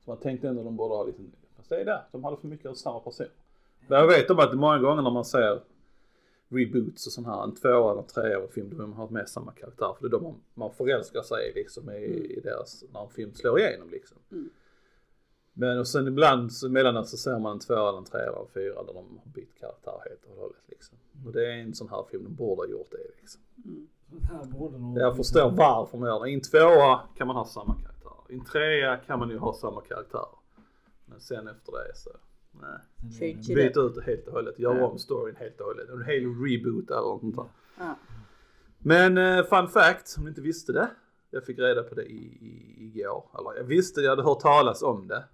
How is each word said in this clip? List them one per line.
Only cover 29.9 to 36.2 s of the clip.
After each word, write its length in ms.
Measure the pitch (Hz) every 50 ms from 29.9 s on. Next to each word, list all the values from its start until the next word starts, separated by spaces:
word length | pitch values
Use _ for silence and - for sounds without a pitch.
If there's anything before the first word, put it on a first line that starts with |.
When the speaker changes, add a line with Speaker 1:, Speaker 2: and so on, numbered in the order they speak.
| - - 107 - - - - - - _ _ _ _ _ - _ _ _ _ _ _ _ _
Speaker 1:
Men 140 | - 98 -
sen 280 | - - 127 113 107 110
efter 240 | 107 - _ -
det 240 | - 120 - - -
så, 140 | - - - - - _ - _ _ _ _
nej. 280 | _ 151 143 71 71 - - _ _ -
Speaker 3:
Sen 100 | - 117
är 20 |
det 60 | - - 175 165 160
Speaker 2:
Change 60 | - - -
it 40 | 120
Speaker 1:
Byt 220 | 139 139 127 127 147
Speaker 2:
up. 140 | 135 123
Speaker 1:
ut 40 | 123
det 160 | - - -
helt 160 | 120 - - -
och 60 | -
hållet. 260 | 117 113 113 110 -
Gör 160 | 117 120 123
Speaker 2:
Ja. 100 | 127 127 117
Speaker 1:
om 100 | 101 92
storyn 380 | - _ 139 120 113 110 107
helt 240 | - 123 110 - _
och 40 | 101 104
hållet. 220 | 110 - - -
En 120 | 127 123 117
hel 180 | 123 151 135